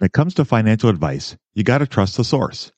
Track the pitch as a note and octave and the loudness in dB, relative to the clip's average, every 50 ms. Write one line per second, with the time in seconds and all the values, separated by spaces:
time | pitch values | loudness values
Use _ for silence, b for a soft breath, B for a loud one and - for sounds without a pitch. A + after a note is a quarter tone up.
0 | G2 F#2 - - D3+ F3+ - - C#3+ - B2 A2+ G#2+ A2 A2 G#2+ - A2+ G2 D2+ | -4 0 2 0 0 2 0 -2 0 2 2 2 2 2 2 2 2 2 2 2
1 | D#2 C#2+ C#2 C#2 - - - - _ _ - G#2 G2 A2 B2 C#3+ D3 - - - | -2 -4 -4 -6 -10 -14 -16 -20 _ _ -6 -2 0 2 2 2 0 0 0 0
2 | G2 F#2+ - - A2+ - D3+ C3 A2+ - - - - - _ | 0 0 0 -4 -2 0 0 0 -2 -2 -6 -10 -18 -18 _